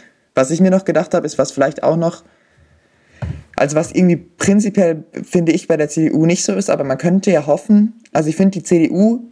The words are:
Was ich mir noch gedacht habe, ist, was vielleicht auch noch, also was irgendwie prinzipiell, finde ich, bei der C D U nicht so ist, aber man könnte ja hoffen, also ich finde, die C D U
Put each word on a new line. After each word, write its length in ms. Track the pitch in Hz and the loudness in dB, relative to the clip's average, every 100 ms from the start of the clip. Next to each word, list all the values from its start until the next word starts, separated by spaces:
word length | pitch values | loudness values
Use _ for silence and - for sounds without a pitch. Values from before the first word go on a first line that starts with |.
| - _ _ - | -20 _ _ -2
Was 160 | 131 | 0
ich 100 | 165 | 2
mir 100 | 185 | 2
noch 140 | 185 190 | 2 0
gedacht 280 | 156 165 | -2 0
habe, 120 | 175 170 | -2 -4
ist, 120 | - | -2
was 140 | 143 | -2
vielleicht 320 | - 139 - | 0 -2 -2
auch 140 | - 165 | -2 0
noch, 260 | 170 170 _ _ _ _ _ _ _ _ _ - - - - - | -2 -6 _ _ _ _ _ _ _ _ _ -14 -12 -12 -10 -4
also 200 | 143 151 | -2 -2
was 160 | 170 | -2
irgendwie 240 | - 180 170 | 0 2 0
prinzipiell, 840 | - - - 202 208 202 175 160 - - | -4 -6 0 2 2 2 0 0 -8 -14
finde 280 | - 180 165 | -4 -2 0
ich, 160 | 165 - | 0 0
bei 100 | 160 | -2
der 120 | 151 | -2
C 200 | - 160 | 0 0
D 20 | - | 2
U 100 | 160 | 2
nicht 180 | 180 | 0
so 100 | - | -2
ist, 160 | 190 196 | -4 -2
aber 140 | 143 | -2
man 140 | 139 135 | -2 -2
könnte 320 | 175 190 196 | 0 0 2
ja 140 | 165 143 | 0 0
hoffen, 560 | 147 - 208 214 - _ | -2 2 2 2 -2 _
also 160 | 143 156 | -2 -2
ich 60 | 160 | 2
finde, 160 | 196 190 | 0 0
die 40 | |
C 240 | - 175 160 | 0 2 2
D 20 | |
U 320 | 175 214 233 - | 2 2 0 -6